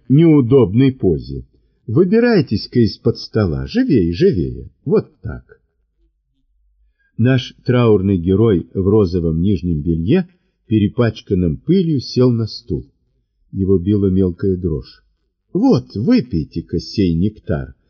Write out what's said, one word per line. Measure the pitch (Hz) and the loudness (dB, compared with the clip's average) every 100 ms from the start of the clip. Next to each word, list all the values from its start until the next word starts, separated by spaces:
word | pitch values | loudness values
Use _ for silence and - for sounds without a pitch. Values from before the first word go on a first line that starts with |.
| - | 0
неудобной | 139 165 151 117 107 104 110 135 | 4 6 4 4 4 4 2 0
позе! | 131 98 76 60 67 - _ _ _ - | 0 -2 -2 -4 -14 -14 _ _ _ -4
Выбирайтесь-ка | 117 185 220 240 214 120 104 - 123 | 0 2 2 2 0 0 -4 -4 0
из-под | 113 - 120 - | 0 0 -4 -4
стола, | - 113 98 69 67 | -4 -2 -2 -2 -6
живее, | 233 262 131 85 | -4 0 0 0
живее, | 87 190 107 67 60 60 _ - | 0 0 0 -4 -8 -16 _ -4
вот | 196 - _ | -2 -4 _
так!» | - 62 - _ _ _ _ _ _ _ _ _ _ _ _ _ _ _ _ - | -14 -14 -18 _ _ _ _ _ _ _ _ _ _ _ _ _ _ _ _ -2
Наш | 120 131 - - | 0 0 -2 -10
траурный | - 123 120 104 98 95 | -2 2 4 4 4 0
герой | 85 95 117 90 - | 2 2 2 2 -2
в | - 98 | -4 2
розовом | 110 95 90 82 80 | 2 2 0 -2 -2
нижнем | 95 92 87 78 | -2 -2 -2 -4
белье, | 76 80 85 180 175 _ _ _ - | -2 -2 0 -2 -2 _ _ _ -4
перепачканном | 110 101 - 117 - - 95 87 71 | 0 0 0 -2 -4 -4 -2 -2 -2
пылью, | - 190 165 143 | -2 0 0 -4
сел | - - 127 | -4 0 0
на | 117 110 | 0 -4
стул. | - - 95 - _ _ _ _ _ _ | -10 -10 -10 -10 _ _ _ _ _ _
Его | - 95 95 | -4 0 0
била | 87 104 98 | 2 0 2
мелкая | 92 92 85 101 90 | 2 0 -2 -4 -2
дрожь. | 87 73 - - _ _ _ _ _ | -4 -6 -10 -20 _ _ _ _ _
«Вот, | 175 262 156 - 98 | -2 0 0 -2 -6
выпейте-ка | 143 247 - 82 69 - 80 85 | 0 0 0 -4 -6 -10 -8 -8
сей | - - 92 | -6 -2 0
нектар, | 82 101 214 - 76 64 - _ | 0 -2 -4 -8 -8 -8 -16 _